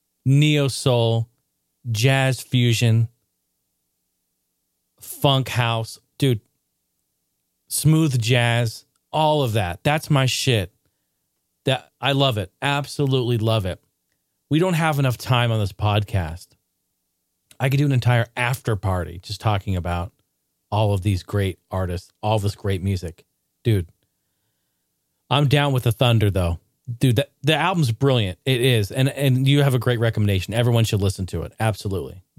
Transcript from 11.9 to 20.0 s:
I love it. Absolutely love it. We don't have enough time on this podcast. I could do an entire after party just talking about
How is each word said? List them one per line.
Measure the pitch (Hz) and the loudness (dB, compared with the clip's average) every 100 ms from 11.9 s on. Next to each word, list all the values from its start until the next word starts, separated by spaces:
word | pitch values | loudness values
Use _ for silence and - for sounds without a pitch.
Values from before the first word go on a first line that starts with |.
| - | -8
I | 127 | -2
love | 139 139 104 | 0 0 0
it. | 92 - | -6 -6
Absolutely | 139 143 139 - 143 131 120 120 | -4 -4 -4 -4 0 0 0 -2
love | 110 110 92 | 0 0 -2
it. | 82 _ _ _ _ _ _ - | -8 _ _ _ _ _ _ -4
We | 151 | 0
don't | 185 | 0
have | 160 160 143 | 0 0 0
enough | 135 113 | 0 -2
time | - 123 120 | 0 0 2
on | 113 | 0
this | 101 | -2
podcast. | - 107 104 101 98 80 85 - _ _ _ _ _ _ _ _ _ _ - | -2 0 0 0 -4 -4 -8 -16 _ _ _ _ _ _ _ _ _ _ -4
I | 135 | 0
could | 135 | 2
do | |
an | 147 | 2
entire | 131 117 120 117 - | 2 2 2 0 -2
after | 120 135 - 104 | -4 -2 -4 -4
party | 95 90 85 87 | -2 -4 -6 -12
just | - 101 | -12 -6
talking | 117 101 101 90 | -2 -2 -2 -4
about | 87 87 | -2 -4